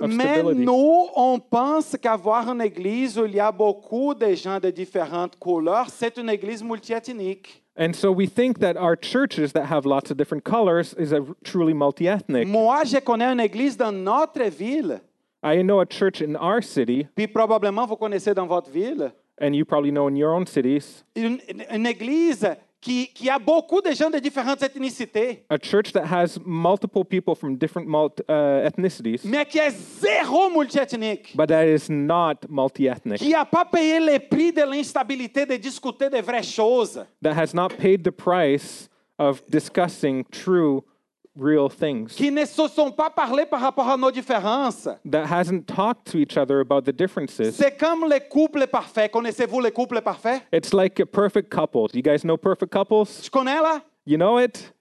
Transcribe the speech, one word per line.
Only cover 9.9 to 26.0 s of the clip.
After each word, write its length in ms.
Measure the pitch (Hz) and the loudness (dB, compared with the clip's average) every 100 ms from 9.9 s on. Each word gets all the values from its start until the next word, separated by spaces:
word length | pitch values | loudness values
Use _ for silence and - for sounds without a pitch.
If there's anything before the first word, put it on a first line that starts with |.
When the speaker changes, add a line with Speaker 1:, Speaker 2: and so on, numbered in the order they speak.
| 139 - | 0 -2
Speaker 1:
of 60 | 143 | -4
different 280 | 143 151 | -4 -4
colors 500 | - 226 196 170 160 - | -2 0 2 2 0 -4
is 140 | 156 | -2
a 80 | 147 135 - | 0 -2 -12
truly 300 | - 185 160 | -6 0 2
multi-ethnic. 720 | 151 143 - 170 202 - 131 180 | 2 0 0 0 0 0 -2 2
Speaker 2:
Moi, 360 | 214 220 277 | 2 4 2
je 140 | 294 269 | 2 0
connais 260 | 269 226 247 | 0 0 0
une 80 | 247 | 0
église 360 | 214 208 277 214 | 0 0 -2 0
dans 160 | 226 | -4
notre 500 | 196 185 254 320 294 | -2 0 0 0 -2
ville. 560 | 220 147 214 294 202 104 _ _ _ _ | -4 -4 -4 -4 -4 -6 _ _ _ _
Speaker 1:
I 180 | 151 170 | 0 2
know 160 | 185 202 | 4 4
a 40 | 175 | 2
church 320 | - 196 - | 0 -2 -2
in 120 | 151 | -6
our 260 | 147 165 233 | -4 -2 -2
city, 440 | - 143 117 127 147 | -2 -2 0 0 -2
Speaker 2:
Puis 140 | - 208 | -4 -4
probablement, 580 | 220 220 220 202 202 240 | 0 2 2 0 -2 -4
vous 80 | 220 | -4
connaissez 380 | 220 196 208 | -4 -2 -2
dans 120 | 196 175 | -2 0
votre 240 | 175 139 | -4 -4
ville. 420 | 147 220 294 143 - _ - | -4 -4 -4 -6 -8 _ -4
Speaker 1:
and 140 | 147 | -2
you 100 | 143 151 | 0 0
probably 260 | 151 143 | 0 0
know 160 | 143 143 | 0 0
in 80 | 139 | 0
your 160 | 151 | 0
own 120 | 170 175 | 0 -2
cities, 580 | - 127 143 - - _ | 0 0 0 -4 -20 _
Speaker 2:
Une, 240 | - 226 247 - | -6 -4 -4 -10
une, 140 | 196 220 | -16 -8
une 160 | 220 233 | -4 -2
église 600 | 226 226 311 339 226 196 151 _ _ | -4 -4 0 0 0 -2 -4 _ _
qui, 280 | - 247 247 | -6 -4 -4
qui 140 | - 254 | -6 -2
a 100 | 269 | -2
beaucoup 420 | 208 330 320 359 | 2 2 2 0
de 80 | 381 | 0
gens 160 | 262 311 | 0 0
de 80 | 311 | 0
différentes 440 | 269 269 247 277 | -4 -4 -4 -2
ethnicités. 840 | 269 277 262 247 233 214 240 - - | -4 -4 -10 -8 -6 -2 -2 -4 -4
Speaker 1:
a 80 | 151 | -6
church 340 | - 196 214 | 0 0 2
that 120 | 196 | -2